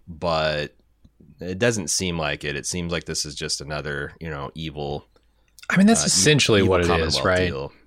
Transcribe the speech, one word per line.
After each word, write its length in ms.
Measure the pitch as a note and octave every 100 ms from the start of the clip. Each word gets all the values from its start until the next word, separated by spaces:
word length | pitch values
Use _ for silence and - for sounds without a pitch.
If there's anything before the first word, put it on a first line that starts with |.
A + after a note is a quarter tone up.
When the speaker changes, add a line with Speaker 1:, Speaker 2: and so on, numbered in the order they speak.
| -
Speaker 1:
but 680 | D#2+ F2 D#2+ D#2 D2+ D2 - _ _ _ _ - -
it 200 | F2 F#2
doesn't 300 | A#2+ A2 D2+
seem 260 | - F#2 E2+
like 260 | D2+ C#2+
it. 120 | D2 C#2+
It 100 | C2+
seems 260 | F2+ E2+
like 140 | E2+ D#2+
this 200 | D#2 D2+
is 100 | C#2+
just 260 | D#2 -
another, 520 | C#2 D2+ D2 C#2+ C#2+ -
you 100 | E2
know, 200 | C#2+ C#2 -
evil 500 | D#2+ D2 C#2+ C#2+ - _ _ _ _ - -
Speaker 2:
I 80 | F3
mean, 80 | G3+
that's 140 | A3+
Speaker 1:
uh, 40 | D#3
e-, 20 |
Speaker 2:
essentially 520 | - - D3 - G#2+
Speaker 1:
evil 100 | F#2+
Speaker 2:
what 80 | F2+
it 20 | F2
is, 20 | E2+ D#2+ D2+
Speaker 1:
Commonwealth 80 | F#2+
Speaker 2:
right? 220 | F#2 F2+
Speaker 1:
deal. 240 | C#2 C#2 -